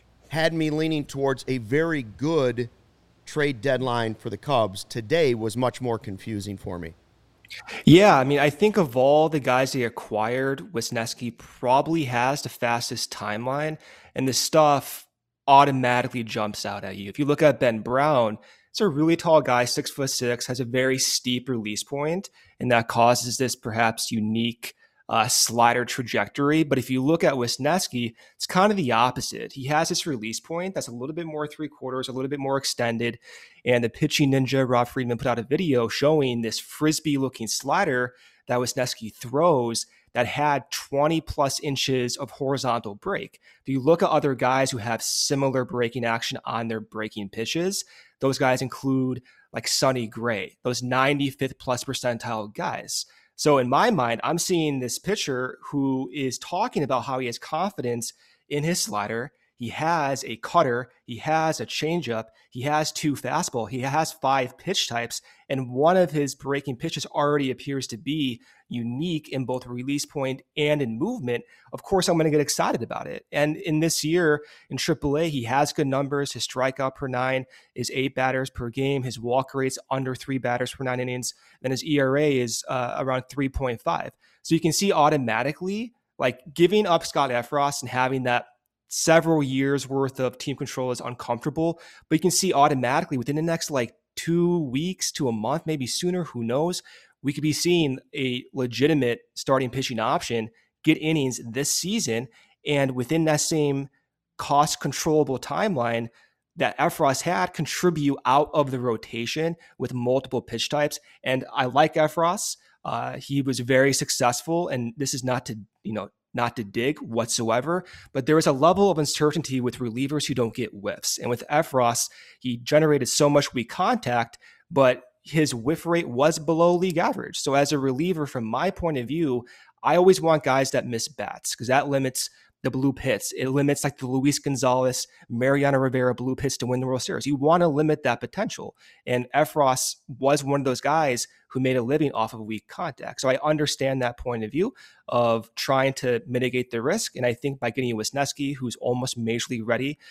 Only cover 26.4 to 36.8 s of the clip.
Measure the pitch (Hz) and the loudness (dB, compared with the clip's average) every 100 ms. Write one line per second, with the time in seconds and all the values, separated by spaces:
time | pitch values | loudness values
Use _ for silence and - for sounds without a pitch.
26.4 | 143 156 147 135 117 131 131 165 170 135 | 2 2 2 0 0 0 2 2 2 2
27.4 | 120 - 139 185 - 123 117 - - _ | -2 -2 0 0 -2 -4 -6 -8 -20 _
28.4 | - 185 208 196 131 113 123 127 - 113 | -2 2 4 2 2 4 2 0 -6 -8
29.4 | 113 135 131 151 165 175 175 123 110 113 | -12 -10 -2 0 0 -2 -4 -6 -6 -8
30.4 | - 170 190 175 117 120 135 160 165 151 | -8 -6 -6 -6 -8 -8 -8 -8 -8 -6
31.4 | 147 - 151 - 131 131 127 127 131 143 | -8 -6 -10 -8 -8 -6 -6 -6 -6 -4
32.4 | 135 135 - - 117 113 120 113 - - | 0 0 0 -2 -2 0 -2 -4 -14 -20
33.4 | - - 123 120 117 - 156 - 139 135 | -20 -6 2 2 2 0 -2 2 4 4
34.4 | 127 135 127 123 120 135 120 117 127 117 | 2 2 2 2 2 -2 -4 -2 -2 -2
35.4 | 107 156 175 123 113 - 143 156 131 120 | 0 0 2 2 0 2 4 4 2 0
36.4 | 113 - - - | -4 -6 -10 0